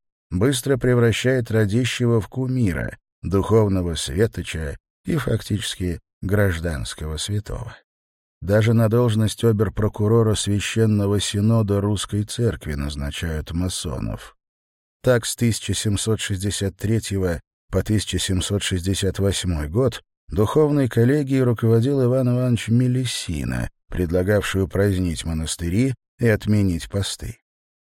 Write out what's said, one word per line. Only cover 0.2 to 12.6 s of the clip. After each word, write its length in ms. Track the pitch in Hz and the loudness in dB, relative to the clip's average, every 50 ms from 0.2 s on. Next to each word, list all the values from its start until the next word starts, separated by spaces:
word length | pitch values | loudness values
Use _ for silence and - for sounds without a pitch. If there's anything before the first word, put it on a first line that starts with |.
| _ _ | _ _
быстро 460 | 87 90 110 143 139 127 - 139 139 | 0 2 2 2 2 0 0 0 0
превращает 760 | 123 - 131 123 120 117 113 104 - - 127 131 127 117 - | 2 4 4 4 6 4 4 2 2 2 2 2 0 0 0
Радищева 680 | 110 110 110 95 104 123 131 - - - 123 120 117 113 | 2 2 2 2 2 0 0 0 0 0 2 2 2 2
в 80 | 95 - | 0 -2
кумира, 680 | - 123 131 127 127 127 117 92 - 65 57 - - - _ _ _ _ | -4 -6 -4 -2 0 0 2 2 0 -2 -4 -6 -10 -14 _ _ _ _
духовного 720 | - 82 98 98 87 - 107 113 107 98 95 92 87 85 78 | -4 0 0 0 2 4 4 4 4 4 2 0 0 -2 -4
светоча 840 | - - 69 69 92 113 107 - - - - - 80 78 69 - - _ _ _ _ _ | -4 -6 -4 0 0 0 0 0 -4 -8 -8 -8 -6 -6 -8 -8 -10 _ _ _ _ _
и 120 | 185 175 | -4 -2
фактически 840 | 147 - - - - - - 107 92 - - - - 92 90 82 - - _ _ _ | -2 0 0 -2 -2 -2 -2 -4 -4 -4 -6 -6 -4 -4 -4 -4 -6 -10 _ _ _
гражданского 920 | - 90 101 104 101 95 82 82 80 87 78 65 - - - - 78 78 78 | -4 0 2 2 2 2 0 -2 -4 -4 -4 -6 -6 -8 -10 -10 -8 -8 -8
святого. 600 | 76 - - 104 104 - - - - - - - - _ _ _ _ _ _ _ _ _ _ _ _ | -6 -6 -4 -4 -6 -6 -6 -8 -10 -10 -12 -14 -18 _ _ _ _ _ _ _ _ _ _ _ _
Даже 320 | 82 85 101 110 107 113 | -2 2 2 4 4 4
на 160 | 113 117 113 107 | 4 4 4 4
должность 540 | 113 120 123 117 107 113 110 117 - - 117 | 4 4 4 4 2 2 0 0 0 0 2
оберпрокурора 880 | 117 110 104 107 95 - - 107 101 - - 104 104 117 117 113 110 101 | 2 2 2 0 0 0 -2 -2 -2 0 0 2 2 4 4 4 2 2
Священного 840 | - - 101 101 98 - - - 113 113 107 107 104 101 98 104 101 | 0 0 0 -2 -2 -2 -2 0 2 2 4 4 2 2 2 0 0
Синода 600 | - - - 104 107 110 113 113 107 98 101 101 | 0 -2 -2 0 2 4 4 4 2 2 0 0
Русской 440 | 98 104 107 95 - - 104 104 104 | 0 0 0 -2 -4 -4 -4 -4 -4
Церкви 500 | - - - 120 110 76 71 | -4 -4 -2 -2 -2 -2 -4